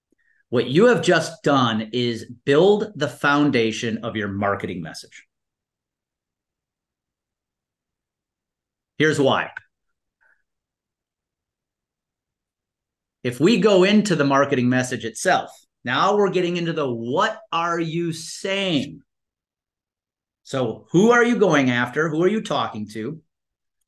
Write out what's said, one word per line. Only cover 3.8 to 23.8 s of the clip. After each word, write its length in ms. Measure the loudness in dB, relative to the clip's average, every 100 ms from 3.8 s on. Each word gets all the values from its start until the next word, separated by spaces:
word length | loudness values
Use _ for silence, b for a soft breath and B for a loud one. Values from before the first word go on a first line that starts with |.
| -6 -6
of 160 | -6 -6
your 120 | -6
marketing 540 | -2 -2 -2 -6 -8
message. 420 | -10 -14 -20 -20 _ _ _ _ _ _ _ _ _ _ _ _ _ _ _ _ _ _ _ _ _ _ _ _ _ _ _ _ _ _ _ _ _ _ _ _ _ -2
Here's 220 | 0 2
why. 320 | 0 0 -4 -10 _ _ _ _ _ _ _ _ _ _ _ _ _ _ _ _ _ _ _ _ _ _ _ _ _ _ _ _ _ _ _ _ _ _ _ _
If 160 | -8 0
we 200 | 2 4
go 240 | 4 6
into 320 | 6 4 2 0
the 80 |
marketing 460 | 2 2 2 2 2
message 360 | 0 -2 -6 -8
itself, 460 | -4 0 0 -2 -14 _ _
now 320 | -4 0 2 2
we're 140 | 2
getting 280 | 0 -2 -4
into 160 | -4
the, 160 | -4 -4
what 500 | -4 -4 -2 -2 -4 -8
are 280 | -4 -4 -4
you 320 | -4 -4 -6
saying? 880 | -8 -12 -10 -6 -4 -2 -2 -4 -12 _ _ _ _ _ _ _ _ _ _ _ _ _ _
So 440 | -8 -4 -4 -6 0
who 200 | 4 6
are 120 | 4
you 140 | 4 2
going 320 | 4 4 2
after? 400 | 2 -2 -2 -2
Who 140 | 0
are 60 | 0
you 120 | 0
talking 460 | -4 -4 -4 -8 -12
to? 320 | -10 -10 -12 _ _ _ _ _ _